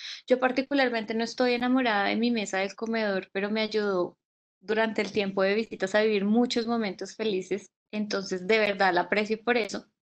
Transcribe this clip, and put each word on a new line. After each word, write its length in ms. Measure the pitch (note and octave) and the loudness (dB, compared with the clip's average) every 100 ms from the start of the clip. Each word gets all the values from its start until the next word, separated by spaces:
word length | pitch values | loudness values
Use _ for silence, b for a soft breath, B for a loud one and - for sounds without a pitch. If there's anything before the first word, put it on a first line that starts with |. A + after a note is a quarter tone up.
| B B - | B B 0
Yo 120 | B3+ | 2
particularmente 760 | B3+ B3+ C4 C#4+ B3+ A3+ A3 | 2 0 -2 2 2 0 -4
no 100 | A3+ | -4
estoy 300 | A3+ - B3 | -4 0 0
enamorada 540 | A#3+ B3 C4 A#3+ G#3 G3+ | 2 2 2 2 2 2
de 80 | G#3 | 2
mi 140 | A#3+ | 2
mesa 280 | A#3 G3 F#3+ | 0 -2 -2
del 160 | G3 | -4
comedor, 560 | - A3 A3+ G#3+ F#3+ F#3+ | -4 -4 -2 0 -2 -4
pero 180 | G3 G3+ | -4 -2
me 120 | G#3+ | -2
ayudó 560 | A3 G#3+ G#3 F#3 F3+ - _ _ _ _ | -2 0 0 0 -2 -6 _ _ _ _
durante 400 | F#3 A3 A3 G#3+ | -4 0 0 0
el 100 | G3 | -2
tiempo 320 | G#3+ G3 G3 | -2 -2 2
de 120 | F#3+ | 2
visitas 400 | G#3 A3+ G#3+ F#3+ | 2 -2 -4 0
a 80 | G#3+ | 2
vivir 240 | A3 G#3 G3 | 4 2 4
muchos 400 | A3 B3 B3 A3+ | 4 4 0 -2
momentos 500 | A#3 G#3 F3+ F#3+ - | -2 -2 -6 -12 -6
felices, 540 | A3 F#3 F3+ G3 - _ _ | -4 -2 -2 -6 -6 _ _
entonces 560 | G#3+ G#3 G#3 G3 F#3 F#3 | -6 -4 -4 -4 -6 0
de 120 | A3 | 2
verdad 340 | G#3 G3 F#3+ | 2 2 2
la 80 | F3 | 2
aprecio 420 | F3 G3+ G#3 A3 | 2 0 0 -2
por 140 | - A#3+ | 0 0
eso. 300 | G3+ G3+ - _ _ | 0 -6 -12 _ _